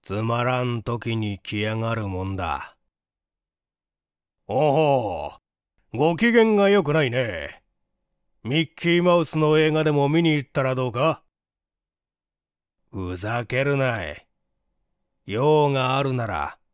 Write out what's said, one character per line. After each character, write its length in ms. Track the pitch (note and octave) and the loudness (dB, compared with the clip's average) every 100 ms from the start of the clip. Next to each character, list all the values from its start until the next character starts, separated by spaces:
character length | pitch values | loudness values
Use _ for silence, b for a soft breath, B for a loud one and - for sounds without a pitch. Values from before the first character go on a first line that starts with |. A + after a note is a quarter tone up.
つ 120 | - | -8
ま 280 | G2 A2+ A#2 A#2+ | -6 -2 -2 0
ら 180 | B2+ | -2
ん 200 | B2 A#2+ | -2 -4
時 340 | G#2+ A#2 A#2+ A2+ | -6 -6 -4 -4
に 200 | G#2 G2 | -4 -6
来 220 | - G#2 | -8 -4
や 160 | G#2+ A2 | -4 -2
が 180 | A2+ | -4
る 140 | A2+ G2+ | -4 -4
も 160 | F#2 | -4
ん 140 | F#2+ F#2+ | -6 -4
だ。 400 | E2+ C#2 - _ _ _ _ _ _ _ _ _ _ _ _ _ _ _ _ _ - | -4 -6 -8 _ _ _ _ _ _ _ _ _ _ _ _ _ _ _ _ _ -6
お 80 | A2+ | 0
お、 800 | D3+ C#3 D#3 C3+ G#2+ E2+ D2 - _ _ _ _ _ | 2 2 4 2 0 -6 -8 -12 _ _ _ _ _
ご 220 | A2+ D#3 E3+ | 0 0 2
機 140 | A#3 | 4
嫌 260 | A#3 A3+ G#3+ | 4 6 4
が 140 | G3+ | 4
良 120 | G3+ | 4
く 120 | C#3+ | 2
な 100 | D3+ | 0
い 80 | C#3 | 0
ね。 500 | A#2+ A#2+ F2 C#2+ - _ _ _ _ _ _ _ _ | 0 -4 -6 -10 -14 _ _ _ _ _ _ _ _
ミ 180 | G#2+ D3 | -4 -2
ッ 120 | D#3+ | -2
キ 280 | - E3+ F3 | -4 0 2
ー 20 | |
マ 140 | F3 F3 | 4 4
ウ 80 | D#3 | 2
ス 120 | D#3 | 0
の 220 | D3+ D#3 | 2 4
映 120 | D#3 | 4
画 120 | D#3 | 2
で 80 | D#3 | 2
も 160 | D3 C#3+ | 2 2
見 160 | D#3+ | 2
に 60 | E3+ | 2
行 180 | D3+ C3 | 0 -2
っ 20 | |
た 140 | - | -4
ら 120 | C3 C3 | -2 -2
ど 120 | B2+ | -2
う 40 | |
か。 320 | A#2+ D#3 - _ _ _ _ _ _ _ _ _ _ _ _ _ _ _ _ _ | 0 -2 -2 _ _ _ _ _ _ _ _ _ _ _ _ _ _ _ _ _
ふ 280 | G#2 F2+ F2+ | -10 -8 -8
ざ 280 | G2+ A#2+ A#2 | -6 -6 -4
け 200 | B2 C#3 | -2 0
る 100 | C#3+ | 0
な 340 | C3 A2+ D#2+ | -2 -2 -8
い。 160 | D2 _ _ _ _ _ _ _ _ _ _ - | -12 _ _ _ _ _ _ _ _ _ _ -8
用 440 | A2+ C#3+ D3+ D3 | -2 2 4 2
が 280 | C3+ B2+ C3+ | 2 0 0
あ 60 | |
る 100 | C3+ | -2
な 120 | B2+ A2+ | -2 -4
ら 320 | E2+ C#2+ - _ | -4 -6 -10 _